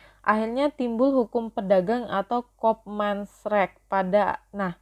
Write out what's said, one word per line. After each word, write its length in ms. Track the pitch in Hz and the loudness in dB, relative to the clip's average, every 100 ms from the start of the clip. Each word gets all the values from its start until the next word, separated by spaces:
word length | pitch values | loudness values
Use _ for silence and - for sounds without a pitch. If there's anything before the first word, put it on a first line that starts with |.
| - _ | -20 _
Akhirnya 500 | - 214 220 247 294 | 0 0 0 -2 -2
timbul 460 | - 240 226 269 | -2 -4 2 2
hukum 340 | 262 214 240 226 | 2 0 -2 -6
pedagang 580 | 233 190 190 180 240 214 | -4 2 2 2 -2 -2
atau 340 | 185 196 240 240 _ | -4 -2 -4 -4 _
Koopmansrecht 1200 | 226 220 - 208 208 202 208 _ 208 208 180 _ _ | 0 0 -4 -4 -2 -2 -6 _ -2 0 0 _ _
pada, 500 | 196 185 202 190 - _ | -2 2 2 2 -2 _
nah, 240 | 202 190 - | -6 -6 -6